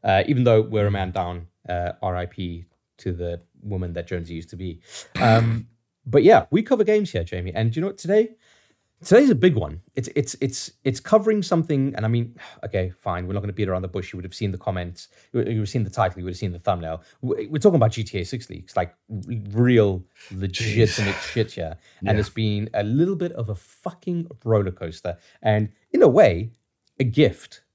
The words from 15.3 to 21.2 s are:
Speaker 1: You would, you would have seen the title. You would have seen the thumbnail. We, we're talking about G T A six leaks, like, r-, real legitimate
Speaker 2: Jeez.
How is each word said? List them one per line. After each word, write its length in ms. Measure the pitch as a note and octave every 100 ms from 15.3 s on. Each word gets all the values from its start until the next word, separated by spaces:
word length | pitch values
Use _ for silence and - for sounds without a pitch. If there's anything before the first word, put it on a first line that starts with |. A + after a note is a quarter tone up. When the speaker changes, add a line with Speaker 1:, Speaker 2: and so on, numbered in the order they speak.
Speaker 1:
You 80 | B2
would, 80 | -
you 60 | A2+
would 40 |
have 80 | G2+
seen 140 | B2+ G2+
the 40 |
title. 300 | - F#2+ F#2
You 60 | F2+
would 60 |
have 40 | F2
seen 140 | G2
the 80 | F2
thumbnail. 420 | - F2+ E2 D#2+ _ _
We, 260 | B2+ - G#2+
we're 120 | D3+
talking 180 | G#3 E3+
about 140 | A2
G 120 | A2+
T 160 | G#2+ G#2
A 60 | F2
six 240 | A#2+ -
leaks, 260 | E2+ E2 -
like, 180 | F2+ _ _
r-, 80 | G#2+ - A#2+ G2+
real 520 | G#2+ B2 A#2+ G#2 F#2 - _ -
legitimate 840 | F#2 F#2+ F2+ A2+ G#2 A2 - G2+
Speaker 2:
Jeez. 160 | F#2